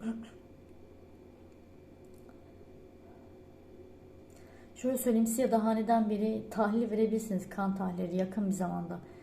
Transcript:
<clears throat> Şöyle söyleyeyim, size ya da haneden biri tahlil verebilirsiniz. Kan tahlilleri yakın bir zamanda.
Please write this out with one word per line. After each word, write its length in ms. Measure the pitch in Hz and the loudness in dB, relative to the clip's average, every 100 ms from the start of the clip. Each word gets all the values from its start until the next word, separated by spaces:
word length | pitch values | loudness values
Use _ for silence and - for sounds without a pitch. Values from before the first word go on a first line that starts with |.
<clears throat> 40 | 220 226 - - - - - - - - - - - - - - - - - - - - - - - - - - - - - - - - - - - - - - - - - - - - - | -6 -6 -8 -16 -20 -20 -20 -20 -20 -20 -20 -20 -20 -20 -20 -20 -20 -20 -20 -20 -20 -20 -20 -20 -20 -20 -20 -20 -20 -20 -20 -20 -20 -20 -20 -20 -20 -20 -20 -20 -20 -20 -20 -20 -20 -20 -20
Şöyle 240 | - 247 254 | -6 -2 0
söyleyeyim, 280 | 247 226 226 | 2 4 4
size 160 | - | 2
ya 100 | 247 | 2
da 120 | 226 | 4
haneden 460 | 220 226 220 226 214 | 4 2 4 4 4
biri 360 | 208 220 220 - | 2 0 -2 -4
tahlil 400 | 202 208 220 233 | 0 2 2 2
verebilirsiniz. 580 | 214 220 220 - 190 - | 2 2 2 0 -2 -2
Kan 260 | - 196 | -2 0
tahlilleri 420 | 190 185 180 180 180 | 0 -2 -2 -2 0
yakın 300 | 185 220 196 | 0 0 0
bir 60 | |
zamanda. 480 | 185 180 175 170 175 - - | 0 0 -2 -4 -8 -12 -18